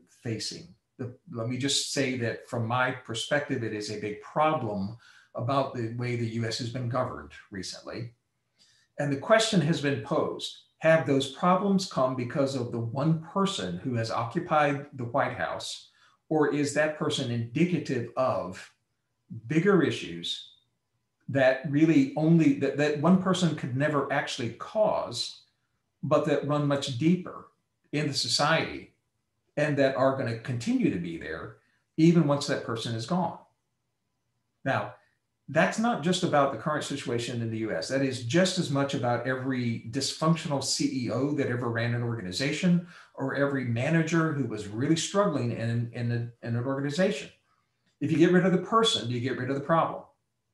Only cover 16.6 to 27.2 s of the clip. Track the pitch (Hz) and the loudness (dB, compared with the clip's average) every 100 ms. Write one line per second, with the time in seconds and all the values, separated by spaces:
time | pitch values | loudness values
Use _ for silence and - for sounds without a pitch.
16.6 | 135 147 151 - 151 151 123 120 117 151 | 0 0 0 0 -2 -2 -2 -2 -2 0
17.6 | 175 175 - 123 117 - 131 - 90 92 | 2 2 -2 -4 -4 -2 0 0 -4 -10
18.6 | - _ _ _ _ _ - 113 - 156 | -18 _ _ _ _ _ -16 -12 -2 2
19.6 | 196 190 131 - - 85 87 - - _ | 4 6 4 0 -6 -8 -8 -8 -12 _
20.6 | _ _ _ _ _ _ - 139 131 131 | _ _ _ _ _ _ -4 2 4 4
21.6 | 156 139 160 147 131 - 156 165 147 135 | 0 4 6 6 4 2 6 8 6 4
22.6 | 139 - 147 147 156 185 190 180 170 147 | 2 2 0 2 4 4 4 2 0 0
23.6 | 131 127 147 147 131 139 147 - 117 - | -4 -2 0 0 0 -2 -4 -4 -6 -6
24.6 | - 220 214 - - 120 - - _ _ | -6 0 2 0 -4 -6 -8 -10 _ _
25.6 | _ _ _ _ 131 151 151 143 143 147 | _ _ _ _ 0 2 2 0 0 0
26.6 | 143 139 - 120 160 180 | 0 0 -2 0 2 2